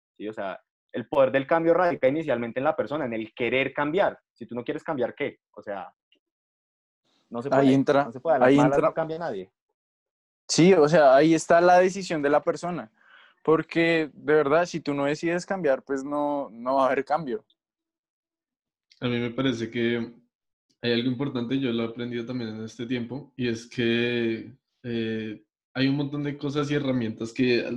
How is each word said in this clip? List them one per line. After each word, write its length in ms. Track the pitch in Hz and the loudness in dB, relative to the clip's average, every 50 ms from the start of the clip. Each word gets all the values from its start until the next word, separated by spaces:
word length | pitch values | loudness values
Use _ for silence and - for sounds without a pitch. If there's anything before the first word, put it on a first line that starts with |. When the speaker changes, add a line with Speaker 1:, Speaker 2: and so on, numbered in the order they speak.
| _ _ _ - | _ _ _ -12
Speaker 1:
¿Sí? 100 | 95 104 | -12 -10
O 60 | 110 | -10
sea, 260 | 110 101 95 90 - - _ _ _ _ _ | -8 -8 -8 -10 -10 -14 _ _ _ _ _
el 160 | - - 120 - | -12 -10 -8 -2
poder 240 | - 147 135 127 | 2 2 2 4
del 140 | 113 135 135 | 2 0 0
cambio 300 | 139 170 165 165 165 170 | 0 0 2 2 2 2
radica 320 | 180 185 175 151 - - 131 | 2 2 0 0 2 0 0
inicialmente 520 | 139 160 160 151 127 117 120 117 113 131 | 0 0 -2 -2 -2 -2 -4 -6 -6 -2
en 40 | 131 | -2
la 120 | - 208 | -2 -2
persona, 300 | - 117 107 139 156 147 | -2 -4 -4 -6 -6 -4
en 80 | 123 117 | -4 -6
el 180 | 113 113 107 - | -6 -8 -8 -6
querer 360 | - 127 117 117 131 135 131 | -4 -2 0 0 0 -2 -2
cambiar. 480 | 131 - 147 147 151 190 196 - - - _ _ _ | -2 -4 -4 -2 0 0 0 0 -2 -6 _ _ _
Si 140 | _ 120 - | _ -16 -12
tú 80 | 120 | -10
no 80 | 120 117 | -8 -8
quieres 200 | - 147 156 - | -8 -8 -8 -8
cambiar, 300 | - 160 131 120 110 - | -8 -4 -4 -4 -4 -4
¿qué? 240 | - 147 123 - _ _ _ | -6 -8 -8 -8 _ _ _
O 100 | _ - | _ -18
sea, 320 | 104 110 101 95 90 90 - _ _ _ _ _ _ _ _ _ _ _ _ _ _ _ _ _ _ _ _ _ _ _ _ _ _ _ | -14 -12 -10 -10 -12 -14 -18 _ _ _ _ _ _ _ _ _ _ _ _ _ _ _ _ _ _ _ _ _ _ _ _ _ _ _
no 140 | - 120 120 | -12 -10 -4
se 60 | 139 | 0
Speaker 2:
Ahí 140 | 131 131 139 | 2 4 6
Speaker 1:
puede, 80 | 135 131 | 6 6
Speaker 2:
entra, 300 | 135 135 - 143 139 143 | 4 4 4 2 2 2
Speaker 1:
no 60 | 117 117 | 0 -6
se 60 | 131 | -6
puede. 180 | - 165 156 135 | -2 0 2 4
A 20 | |
las 80 | 123 127 | 6 6
Speaker 2:
ahí 100 | 139 143 | 6 6
Speaker 1:
malas 200 | 147 147 139 139 | 4 4 4 2
Speaker 2:
entra. 120 | - - | 2 0
Speaker 1:
no 40 | - | -2
cambia 240 | - 160 156 160 160 | -2 -6 -6 -6 -8
nadie. 320 | 175 156 120 95 92 - _ _ _ _ _ _ _ _ _ _ _ _ _ _ _ _ _ _ _ - | -8 -8 -8 -10 -12 -14 _ _ _ _ _ _ _ _ _ _ _ _ _ _ _ _ _ _ _ -4
Speaker 2:
Sí, 260 | - - 160 180 190 | 2 4 6 8 8
o 140 | 170 147 147 | 8 6 6
sea, 260 | 160 175 151 135 131 | 6 6 8 8 8
ahí 200 | 135 151 160 165 | 8 6 6 4
está 260 | 156 - - 175 170 | 2 4 4 4 6
la 160 | 175 180 180 180 | 6 6 6 6
decisión 460 | 185 190 185 196 190 - 175 156 143 | 6 4 0 -4 -6 -6 -4 -2 0
de 80 | 143 | 2
la 100 | 147 147 | 2 2
persona. 500 | 147 170 165 160 - 170 180 151 113 110 _ _ _ _ - - _ _ _ _ _ | 2 0 -4 -4 -6 -8 -8 -8 -10 -12 _ _ _ _ -20 -20 _ _ _ _ _
Porque, 680 | - 156 156 156 - - 165 170 165 170 160 156 143 - | 2 2 2 0 -2 0 0 2 2 2 2 0 -2 -6
de 200 | - 131 131 151 | -8 -2 2 2
verdad, 320 | 156 147 139 143 160 175 | 4 4 4 4 2 2
si 140 | 170 - 165 | 0 -4 -6
tú 160 | - - 143 | -4 -4 -2
no 100 | 143 139 | -2 -2
decides 400 | 139 151 147 - 170 170 180 175 | -2 -2 -2 -2 -2 -2 -2 -4
cambiar, 380 | - 202 196 170 143 131 127 - | -6 -6 -2 0 0 0 0 -2
pues 200 | - 139 135 135 | -4 -6 -6 -4
no, 460 | 143 147 147 147 147 147 143 139 104 | -6 -4 -4 -2 -2 -2 -4 -6 -8
no 240 | 101 117 120 127 135 | -12 -10 -6 -2 0
va 80 | 135 135 | 2 2
a 20 | 127 | 2
haber 180 | 131 139 135 | 0 -2 -2
cambio. 400 | - 143 160 165 131 117 107 - _ _ _ _ _ _ _ _ _ _ _ _ _ _ _ _ _ _ _ _ _ _ _ _ _ _ _ _ _ _ _ | -2 -4 -4 -4 -6 -8 -8 -10 _ _ _ _ _ _ _ _ _ _ _ _ _ _ _ _ _ _ _ _ _ _ _ _ _ _ _ _ _ _ _
Speaker 3:
A 80 | 123 123 | -4 -4
mí 120 | 120 117 | -2 -2
me 100 | 120 120 | -4 -4
parece 400 | 117 - 135 135 123 113 117 110 | -4 -2 -2 -2 -2 -2 -6 -6
que 440 | - 120 117 117 120 120 117 117 - - _ _ _ _ _ _ _ _ _ _ _ _ | -4 -2 -2 0 0 -2 -4 -6 -12 -18 _ _ _ _ _ _ _ _ _ _ _ _
hay 100 | - 120 120 | -4 -2 -2
algo 160 | 120 120 131 | 0 0 -2
importante, 500 | 127 127 143 135 123 123 120 117 135 139 | -4 -4 -4 -4 -4 -6 -4 -4 -4 -2
yo 120 | 135 123 | -2 -2
lo 120 | 117 117 113 | -2 -2 -4
he 40 | 113 | -6
aprendido 380 | 117 123 120 120 117 120 117 | -6 -8 -10 -8 -8 -8 -8
también 260 | 117 127 127 120 110 107 | -8 -8 -8 -8 -8 -10
en 80 | 110 110 | -10 -12
este 220 | 113 - - 123 | -14 -12 -12 -8
tiempo, 480 | 120 131 123 117 113 123 139 143 - _ | -6 -6 -6 -6 -8 -10 -12 -14 -14 _
y 120 | - 127 120 | -6 -4 -4
es 200 | 113 113 - - | -4 -4 -8 -10
que, 880 | - - 120 117 117 117 120 120 120 120 117 113 113 110 107 110 123 _ _ _ _ _ - | -6 -2 0 0 2 0 0 0 -2 -2 -2 -2 -4 -4 -8 -14 -18 _ _ _ _ _ -12
eh, 600 | 123 117 117 113 110 110 110 110 110 107 107 _ _ _ _ _ _ _ | -8 -6 -4 -4 -4 -6 -6 -8 -10 -12 -14 _ _ _ _ _ _ _
hay 140 | 127 135 135 | -2 0 0
un 80 | 139 | 0
montón 280 | 143 143 135 139 147 143 | 0 -2 -4 -6 -6 -6
de 140 | 143 139 143 | -6 -6 -6
cosas 320 | - 143 135 151 143 139 | -8 -6 -4 -4 -2 -2
y 40 | 147 | -2
herramientas 580 | 143 135 135 127 127 117 110 107 - 120 113 - | -2 0 0 -2 -2 -2 -4 -4 -6 -10 -8 -2
que 360 | - 131 127 123 117 - - 120 | 0 2 2 2 2 0 -2 -6